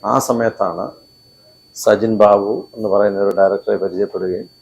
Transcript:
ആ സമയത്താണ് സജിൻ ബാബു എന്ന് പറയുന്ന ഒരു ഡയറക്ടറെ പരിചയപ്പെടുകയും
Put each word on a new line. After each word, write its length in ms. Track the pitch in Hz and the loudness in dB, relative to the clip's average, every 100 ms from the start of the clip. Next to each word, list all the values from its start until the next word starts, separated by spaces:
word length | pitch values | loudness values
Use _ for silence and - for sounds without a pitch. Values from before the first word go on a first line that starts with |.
| 104 | 0
ആ 140 | 131 131 | -2 0
സമയത്താണ് 640 | 120 113 - 95 85 - - _ _ _ _ _ _ _ - | -2 -2 -2 -6 -6 -10 -14 _ _ _ _ _ _ _ -4
സജിൻ 340 | - 104 113 110 | 0 2 2 4
ബാബു 440 | 104 101 101 110 - 117 | 6 6 2 -4 -8 -8
എന്ന് 140 | 107 | -2
പറയുന്ന 300 | 98 104 98 | 0 0 0
ഒരു 160 | 101 - | -2 2
ഡയറക്ടറെ 400 | 98 98 - 101 | 2 2 -2 -2
പരിചയപ്പെടുകയും 640 | 95 90 101 95 92 90 90 _ | -2 -4 -4 -4 -6 -6 -8 _